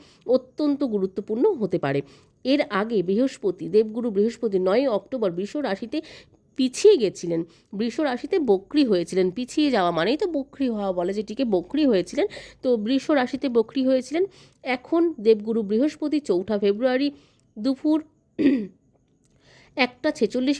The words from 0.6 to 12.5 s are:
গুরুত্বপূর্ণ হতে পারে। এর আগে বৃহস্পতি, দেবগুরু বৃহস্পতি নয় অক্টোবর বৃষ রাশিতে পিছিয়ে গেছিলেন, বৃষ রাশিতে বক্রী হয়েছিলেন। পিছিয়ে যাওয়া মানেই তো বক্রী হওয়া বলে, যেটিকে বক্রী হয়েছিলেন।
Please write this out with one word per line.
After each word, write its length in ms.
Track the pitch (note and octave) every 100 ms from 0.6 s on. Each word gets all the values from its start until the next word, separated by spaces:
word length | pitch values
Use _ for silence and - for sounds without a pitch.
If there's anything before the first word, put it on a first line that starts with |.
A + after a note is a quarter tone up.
| D4 C#4
গুরুত্বপূর্ণ 600 | C#4 G#3 F#3+ G#3+ G3+ A3 G#4+ D#4
হতে 220 | F#3 F#3
পারে। 220 | C#3 C#3 C#3+ - _ _
এর 160 | B3+ C#4+ -
আগে 280 | G3 A3 A3
বৃহস্পতি, 600 | F3 G3+ C4 - G3 F3 E3
দেবগুরু 400 | G#3 A3 A3+ A#3+
বৃহস্পতি 480 | G3 A3 A3+ A#3 F#3+
নয় 260 | F#3 G#3+ C#4
অক্টোবর 420 | G3+ - C4 G3+
বৃষ 200 | E3+ G3+ D4
রাশিতে 420 | C4 G3 A3+ D4+ - - - _ _ -
পিছিয়ে 360 | B3+ - G#4 F4+
গেছিলেন, 440 | G3 - E3+ E3 E3 _ _
বৃষ 240 | G3 A#3 C#4
রাশিতে 360 | D4 B3 D4 G4
বক্রী 420 | B3+ F#3+ - D4
হয়েছিলেন। 420 | B3+ F3+ E3+ F#3 F#3
পিছিয়ে 380 | F3+ B3 - D4
যাওয়া 200 | A3+ F3
মানেই 260 | E3 F#3 D4+
তো 80 | G4
বক্রী 380 | D4+ - - C4
হওয়া 220 | G#3+ G3
বলে, 200 | F3+ F3
যেটিকে 320 | G3+ G#3 G#3+
বক্রী 400 | B3 F#3 F3 C#4 C#4+
হয়েছিলেন। 400 | F#3+ F3 - G4+ - -